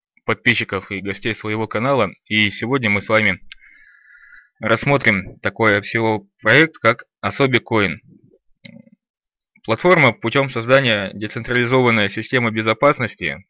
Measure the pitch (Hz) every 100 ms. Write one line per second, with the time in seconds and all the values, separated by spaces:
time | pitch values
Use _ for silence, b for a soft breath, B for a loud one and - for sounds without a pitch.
0 | _ _ - 110 120 110 117 98 - 98
1 | 98 95 120 107 107 110 110 107 123 135
2 | 98 - - 107 104 - 113 135 113 104
3 | - 110 107 87 - b b b b b
4 | b b b b b _ 110 113 - 139
5 | 120 98 98 - 101 - 110 104 98 113
6 | 113 107 - _ 107 131 160 - 113 117
7 | - _ 101 - 139 120 - 113 95 78
8 | _ - _ _ _ _ - - _ _
9 | _ _ _ _ _ _ - 113 175 180
10 | 131 - 117 139 135 127 113 135 131 104
11 | 98 101 110 120 113 123 117 131 123 113
12 | 101 113 110 131 117 110 110 110 143 151
13 | 113 - 82 71 -